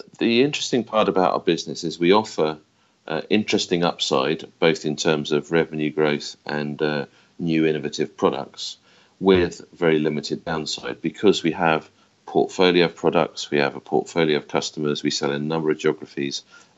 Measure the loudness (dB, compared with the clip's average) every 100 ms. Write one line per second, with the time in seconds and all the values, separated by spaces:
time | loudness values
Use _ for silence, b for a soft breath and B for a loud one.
0 | -10 -2 0 4 2 0 -2 -2 0 0
1 | 2 4 2 2 0 -2 -2 -8 -8 0
2 | 4 4 2 -2 -2 -2 _ _ _ _
3 | -8 -6 0 0 2 -2 0 0 0 -2
4 | -2 0 0 -2 -6 0 2 2 -2 -2
5 | 0 0 0 -2 0 0 0 -2 -4 0
6 | 0 0 -6 -14 -8 -6 -6 -2 -2 -2
7 | -6 b b -8 -2 2 2 0 -4 -6
8 | -6 0 0 0 -8 -12 -14 -14 b b
9 | b b 4 4 4 -2 -16 -2 2 2
10 | 2 -2 -6 -8 -6 -6 -6 -8 -10 -6
11 | -6 0 2 2 0 0 0 0 -2 b
12 | b _ -4 0 0 2 4 4 2 2
13 | 0 2 0 -4 -4 0 0 -2 -2 -2
14 | 0 0 2 0 0 -4 -4 -4 -4 -2
15 | -2 -2 -2 -2 -4 -2 -2 0 0 -2
16 | -8 -6 -6 -6 -12 b b